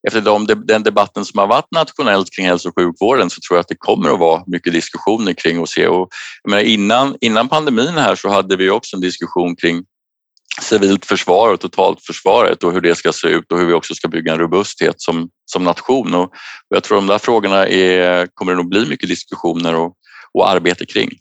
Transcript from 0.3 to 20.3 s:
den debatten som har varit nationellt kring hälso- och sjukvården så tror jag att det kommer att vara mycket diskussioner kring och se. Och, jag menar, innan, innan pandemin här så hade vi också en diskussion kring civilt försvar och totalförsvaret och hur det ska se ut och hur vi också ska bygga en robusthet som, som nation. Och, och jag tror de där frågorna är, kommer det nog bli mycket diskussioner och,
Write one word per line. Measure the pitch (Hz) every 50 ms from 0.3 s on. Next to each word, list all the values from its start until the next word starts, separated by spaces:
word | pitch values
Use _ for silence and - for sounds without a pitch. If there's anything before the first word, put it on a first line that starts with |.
| 107 107 107 104 110 107 -
den | - 107 110
debatten | 104 110 101 104 101 101 _ 104 101
som | - - 107
har | 98
varit | 101 117 139 - _
nationellt | - 165 156 - - - 143 113 98 98 95 - -
kring | - 92
hälso- | 90 90 85 - 90
och | -
sjukvården | - 90 87 82 _ 98 110 135 131 98 85
så | - - - -
tror | 90
jag | 87
att | 85 -
det | 80 _
kommer | - - 107 101 92 87
att | - 92
vara | 85 82 82 82 92
mycket | 92 87 87 - 90
diskussioner | 85 82 - - - 82 - 98 107 117 110 90
kring | 85 - - 82 82 85
och | 82 78
se. | - 82 85
Och, | 85 85 90 92 92 - - - - - -
jag | _ 101
menar, | 101 101
innan, | 107 117 110 104 101 104 117 123 135 139 - -
innan | - 117 107 110 120 160
pandemin | 160 156 156 147 123 110 127 165 175
här | 156 135 101 92
så | - - 98
hade | 101 98 95 95 95
vi | 92 92 92
också | 98 117 - - -
en | 95
diskussion | 90 90 87 - 85 82 - 90 87 87 87
kring | - - 82 85 87 92 _ _ _ _ _ _ _ _ _ _ _ _ _ - -
civilt | - - 113 104 98 98 98 95 -
försvar | - 101 92 - - 90 98 113 113
och | 95 -
totalförsvaret | - - - - 95 92 90 - _ - - - - 95 101 123 110 85 82 - -
och | 87
hur | 85 92
det | 85 85 85
ska | - - 82
se | 78 - - 82
ut | 85 85 80 _
och | 87 87
hur | 90
vi | 85
också | 85 80 - - 85
ska | - - 85
bygga | 82 82 80 82
en | 80 80
robusthet | 85 82 82 95 104 - - - 85 80 82 _
som, | - - 82 82 85 85 _ _ _
som | - - 92 90
nation. | 87 87 - - - 127 135 110 90 82
Och, | 87
och | 90 - - - - - - - _ _ 101
jag | 95
tror | - - 104
de | 101 98
där | 95 101 107
frågorna | - - 117 110 101 101 98 98 95
är, | - 92 92 92 92 92 92 90 90 90 87 90 87 _
kommer | - 101 92
det | 92
nog | 90 87 87
bli | 95 101 120
mycket | 151 139 - - 90
diskussioner | 87 - - _ - - - 85 85 85 85 82 82
och, | 82 82 87 - _ _ - - - - _